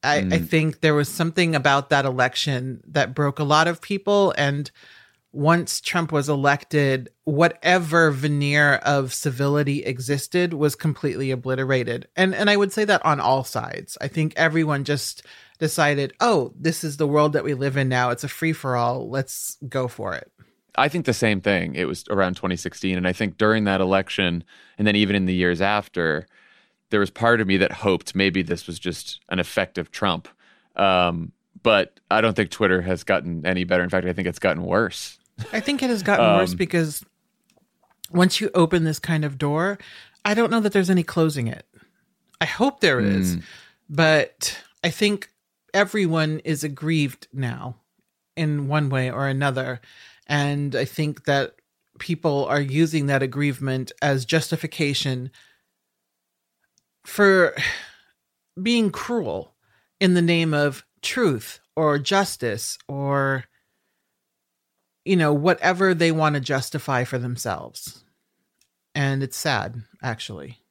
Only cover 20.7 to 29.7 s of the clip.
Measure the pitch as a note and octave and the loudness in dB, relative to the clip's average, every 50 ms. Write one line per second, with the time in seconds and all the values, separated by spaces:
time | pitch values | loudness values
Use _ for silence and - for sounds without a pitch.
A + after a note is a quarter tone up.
20.7 | _ - C3 D3 D3 F3 D3+ - A2+ - B2 A2 G#2+ F#2+ - G#2 G2+ F2+ F2 E2 | _ 0 0 0 0 -2 0 0 0 2 2 2 2 2 2 0 0 0 0 -2
21.7 | C2 D#2+ F#2 C#2 E2+ - - - G2+ G2 F#2+ F#2 F#2 - - F#2 F2+ E2+ - - | -4 -4 -4 -4 -4 -8 -6 -4 0 0 0 0 0 -4 -4 -4 -4 -4 -6 -10
22.7 | - - - F#2+ F#2 F2+ F2+ F2+ F2 - A2 G2+ E2 _ G#2+ G#2+ A2 A2 G#2 G2+ | -10 -6 -4 -2 -2 0 0 -2 -2 -2 -4 -6 -2 _ 2 2 2 2 2 0
23.7 | G2 F#2+ F#2+ F#2 F#2+ F#2+ G2 - - - G2 F2 E2+ E2+ E2 _ - - - _ | 2 2 2 2 2 0 0 -2 -2 0 0 0 0 -2 -6 _ -20 -20 -20 _
24.7 | _ - G#2+ G#2+ G#2 G#2 G#2 F#2+ G2+ G2+ F#2 F2+ F#2 F2+ F2+ F2+ F2 E2 F#2+ G2 | _ 0 2 2 4 4 2 4 2 2 2 2 2 2 2 2 2 2 2 2
25.7 | G#2 G#2 G2+ - _ F2+ E2+ D#2+ D2+ D#2 F2 _ _ _ _ _ _ _ _ _ | 2 0 -2 -4 _ -2 0 0 0 -2 -4 _ _ _ _ _ _ _ _ _
26.7 | _ _ _ _ - G#2 G2+ F#2+ _ - A#2 A#2 A#2 A2+ G#2+ F#2 F#2+ F#2+ F#2+ - | _ _ _ _ 0 0 0 0 _ 0 4 4 4 4 4 2 4 2 2 2
27.7 | - - - G2+ F#2+ E2 - - - F#2+ G2 G2 E2+ F#2+ F2 D#2+ F2 E2+ - - | 0 -2 0 0 0 0 -2 -6 -2 0 0 2 2 0 -2 -2 -4 -6 -6 -14
28.7 | E2+ - - F2+ E2+ - - - - - _ - F#2 F#2 F2 - - - F#2+ - | -14 -8 -8 -8 -8 -8 -10 -14 -16 -16 _ -6 -4 -4 -4 -2 0 -2 -2 -2